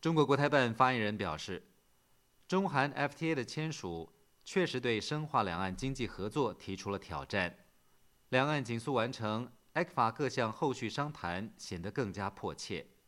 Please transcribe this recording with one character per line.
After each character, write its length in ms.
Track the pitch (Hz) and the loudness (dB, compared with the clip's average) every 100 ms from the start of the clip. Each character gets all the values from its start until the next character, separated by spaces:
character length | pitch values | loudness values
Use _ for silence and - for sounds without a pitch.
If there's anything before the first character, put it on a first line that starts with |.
中 140 | 160 | 2
国 100 | 165 | 4
国 120 | 135 139 | 6 6
台 120 | 143 | 6
办 240 | 143 123 | 6 4
发 200 | 113 131 | 6 4
言 80 | 127 | 4
人 180 | 104 104 | 0 0
表 180 | 95 78 | -4 -4
示， 240 | - 92 - _ _ _ _ _ _ _ _ | -6 -10 -10 _ _ _ _ _ _ _ _
中 220 | 180 196 | 0 2
韩 200 | 139 143 | 2 0
F 240 | 127 139 - | 2 -2 0
T 140 | 160 | -2
A 40 | |
的 100 | 160 | 0
签 280 | 120 - 156 | -2 -4 -4
署 360 | 156 95 82 80 _ _ _ | -4 -6 -6 -8 _ _ _
确 200 | - - | -4 0
实 160 | 175 127 | 2 0
对 200 | 123 110 | 0 0
深 260 | - 151 156 | 0 -4 0
化 160 | 131 | 2
两 180 | 101 85 | 2 0
岸 140 | 95 | -2
经 180 | 92 131 | -2 -4
济 140 | 135 110 | -2 -4
合 240 | - 101 | -4 -4
作 240 | 151 123 | 0 0
提 220 | 90 - 95 | -2 -8 -6
出 140 | 101 | -4
了 80 | 98 | -4
挑 260 | - 78 | -4 -8
战， 280 | 69 104 90 - - _ _ _ _ _ _ | -4 0 0 -2 -20 _ _ _ _ _ _
两 200 | 127 139 | 2 4
岸 140 | 151 | 2
紧 160 | 117 117 | 0 -4
速 160 | 117 | 0
完 180 | 127 113 | 2 0
成 380 | 131 110 107 123 - _ | 0 -2 -2 -6 -12 _
ecfa 380 | - 175 - 113 | -4 -2 2 0
各 160 | - 139 | 2 -2
项 240 | 127 117 | 0 -2
后 200 | 110 151 | 0 -2
续 160 | 123 110 | 0 -4
商 240 | - 147 | -2 -4
谈 400 | 151 87 90 110 - | -4 -4 -4 -6 -10
显 260 | - 90 | -10 -8
得 80 | 90 | -6
更 220 | 123 113 | -4 -4
加 180 | 95 98 | -2 -6
迫 240 | - 101 | -4 -8
切。 320 | 76 - 90 - _ | -6 -8 -8 -10 _